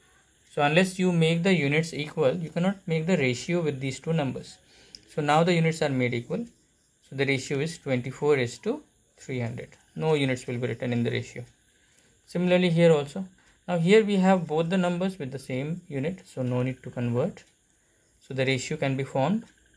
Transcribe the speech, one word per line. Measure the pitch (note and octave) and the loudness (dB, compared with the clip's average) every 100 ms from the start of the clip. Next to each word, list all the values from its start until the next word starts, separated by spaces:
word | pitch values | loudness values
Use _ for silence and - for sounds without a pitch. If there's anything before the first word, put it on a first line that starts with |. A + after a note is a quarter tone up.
| _ _ _ _ _ | _ _ _ _ _
So | - | 0
unless | D3 D#3+ F#3+ - | 2 4 2 2
you | F#3 | 0
make | E3+ D#3+ E3+ | 2 2 2
the | F#3 | 2
units | F3+ C#3 D3 E3 | 2 2 0 -2
equal, | C#3 D3+ - C3+ | -6 -8 0 0
you | F3+ D#3 | 0 -4
cannot | E3+ F3+ G3+ - | -2 -2 -2 -4
make | D#3+ D#3+ | -4 0
the | F3+ | 0
ratio | C3 A#2+ - F3 | 2 -2 -2 -2
with | D#3 C3 | -2 -4
these | C3+ B2+ | -6 -6
two | - | -4
numbers. | E3 C#3 - - - _ - - - _ | -2 -2 -6 -12 -20 _ -20 -20 -20 _
So | - | -4
now | D3 D3+ | 2 4
the | E3+ | 4
units | E3+ E3 D#3+ | 4 2 2
are | D3+ | 0
made | C3 B2 | 2 0
equal. | A#2+ A#2+ F#3 A#3 _ _ _ _ _ _ | -2 -4 -6 -8 _ _ _ _ _ _
So | |
the | C3+ C#3 | -4 0
ratio | C3+ - C#3 | 0 -2 -4
is | D#3+ E3 | -4 -6
twenty-four | - B2+ B2 - D3 C#3 | -4 -4 -4 -4 0 2
is | A#2+ - | 0 -4
to | G#3 D4+ - _ _ _ | -6 -6 -8 _ _ _
three | - B2+ | -10 -6
hundred. | A#2 B2 - - _ | -6 -8 -14 -18 _
No | - D#3 | -6 0
units | D#3 C3+ B2+ - | 2 2 -2 -4
will | A#2+ | -6
be | B2 | -4
written | A#2 B2+ | -4 -2
in | A#2+ | -2
the | A#2+ | 0
ratio. | A#2+ A#2+ - A#2+ _ _ _ _ _ _ _ | -2 -6 -12 -16 _ _ _ _ _ _ _
Similarly | _ F3 F3+ F3+ F3+ | _ -2 2 4 4
here | E3 E3+ | 6 6
also. | D3+ C#3 F#3+ F#3+ - _ _ - | 6 2 -8 -12 -14 _ _ -6
Now | F3+ | -2
here | E3 G#3+ | 4 6
we | G#3 G3+ | 6 4
have | F#3 F#3+ E3 | 4 4 2
both | D3+ E3 | -2 0
the | F#3 | 0
numbers | F3+ F3 F#3+ F#3+ | 0 0 -4 -4
with | C3+ | -8
the | C3 | -10
same | - B2+ D3 F3+ - | -6 -6 -4 -6 -8
unit, | C#3 C#3 F#3 - | -6 -4 -6 -12
so | - | -6
no | B2+ B2 | -2 0
need | B2+ B2+ | -2 -4
to | B2+ | -10
convert. | B2+ A#2+ A#2+ E3+ - - _ _ _ _ _ _ _ | -6 -2 0 -2 -4 -18 _ _ _ _ _ _ _
So | _ | _
the | C3+ C3 | -2 0
ratio | C3 - D3+ | 0 -2 -4
can | C#3 C3+ | -2 -2
be | |
formed | C3+ C#3 C#3 G#3+ - _ _ | -4 -2 0 0 -4 _ _